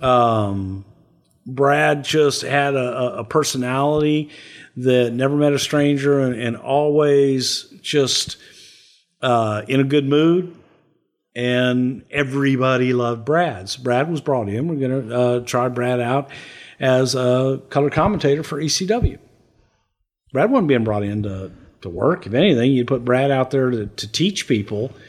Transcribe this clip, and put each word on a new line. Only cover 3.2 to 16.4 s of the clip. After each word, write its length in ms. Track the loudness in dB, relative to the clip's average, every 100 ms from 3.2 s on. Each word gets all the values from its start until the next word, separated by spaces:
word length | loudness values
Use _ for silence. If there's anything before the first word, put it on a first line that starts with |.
personality 1080 | -2 -2 0 -2 -2 0 0 2 0 0 -4 -12 -20 -20 -18 -4
that 360 | 2 4 2
never 220 | 0 0 2
met 160 | 2
a 60 | 0
stranger 640 | 0 0 2 2 2 2
and, 140 | 0 -2
and 160 | -4 -6
always 1080 | -2 0 2 2 4 4 4 0 -2 -6 -10 -14
just, 560 | -2 0 2 0 -4 -10 -20 -20 -20 -20 _ _ _ _
uh, 400 | 0 2 2 -2 -2
in 120 | 0
a 40 |
good 240 | 2 0 2
mood. 460 | 2 4 2 -2 -10 _ _ _ _ _ _ _
And 680 | -6 -2 0 0 0 -2 -4 -6
everybody 840 | -4 -2 0 0 2 2 0 0
loved 320 | 0 -2 -4 -2
Brad. 420 | 0 0 -4 -10
So 140 | -8
Brad 280 | -2 0 0
was 120 | -4
brought 260 | -2 -2 -2
in. 200 | -4 -4
We're 200 | -2 -2
gonna, 260 | -4 -4
uh, 260 | 0 0 0
try 280 | -2 -2 -2
Brad 320 | -2 -2 -2
out 300 | 0 -2 -4 -12